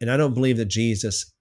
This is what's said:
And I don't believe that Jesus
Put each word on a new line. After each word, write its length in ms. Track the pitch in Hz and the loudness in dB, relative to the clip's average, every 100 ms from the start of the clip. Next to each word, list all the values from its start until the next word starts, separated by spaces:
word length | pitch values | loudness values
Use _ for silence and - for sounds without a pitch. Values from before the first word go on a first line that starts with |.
And 100 | 117 | -2
I 60 | 139 | 2
don't 180 | 147 | 2
believe 240 | 120 131 117 | 2 2 2
that 80 | 104 | 0
Jesus 680 | 110 117 101 110 - - _ | 0 0 0 -2 -6 -8 _